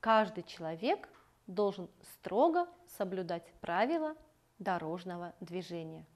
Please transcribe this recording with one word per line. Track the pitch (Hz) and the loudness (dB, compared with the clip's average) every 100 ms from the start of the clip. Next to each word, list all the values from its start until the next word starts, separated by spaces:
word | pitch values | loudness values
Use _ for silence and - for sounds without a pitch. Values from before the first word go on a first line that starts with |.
каждый | 226 220 214 214 | 6 6 6 -2
человек | 170 - 165 165 226 403 - - _ _ - | -10 -8 -6 -2 0 0 -2 -20 _ _ -8
должен | 185 202 190 175 _ | 0 0 0 -10 _
строго | - - - 196 311 330 349 - - | -20 -12 -2 4 6 6 0 -6 -20
соблюдать | - 190 185 175 170 - - | -6 -4 -2 -2 -4 -6 -14
правила | - 175 240 330 311 311 - _ _ _ | -2 2 2 2 -2 -6 -18 _ _ _
дорожного | 202 175 160 175 180 175 175 - | -2 -2 -2 -6 -6 -8 -10 -12
движения. | 170 175 180 170 160 160 156 | -8 -8 -6 -8 -8 -12 -18